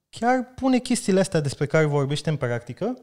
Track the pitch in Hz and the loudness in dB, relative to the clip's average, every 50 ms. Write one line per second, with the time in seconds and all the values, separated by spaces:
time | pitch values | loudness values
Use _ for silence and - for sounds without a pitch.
0 | _ _ - - 226 240 254 262 240 254 - - 247 262 254 247 254 - 247 - | _ _ -8 -2 0 2 2 2 0 -4 -6 -2 0 2 2 2 2 0 -2 0
1 | - 208 185 185 185 - - 160 147 135 - - 147 - - 160 160 151 143 143 | 2 2 2 2 2 2 0 0 0 -2 -4 -4 -2 0 2 2 2 2 2 0
2 | 139 135 147 143 - 160 151 143 131 117 120 117 - - 123 - 180 233 254 - | 0 0 -2 -2 -2 -2 -2 -2 -2 -2 -4 -4 -6 -10 -8 -6 -4 -4 -4 -6